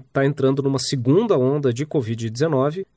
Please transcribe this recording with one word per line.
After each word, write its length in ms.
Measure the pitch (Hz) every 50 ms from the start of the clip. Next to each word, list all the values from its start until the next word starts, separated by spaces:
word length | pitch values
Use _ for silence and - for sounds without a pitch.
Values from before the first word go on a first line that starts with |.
| - _ _
tá 100 | 139 139
entrando 380 | 143 143 - 135 131 139 139
numa 160 | 135 139 139
segunda 580 | 127 - - 143 135 117 131 147 190 240 220 185
onda 380 | 135 127 131 143 151 139 131 113
de 140 | 120 151
covid 420 | - - 135 117 107 117 110 113 113
dezenove, 560 | 110 120 151 165 151 131 131 147 156 190 190 _ _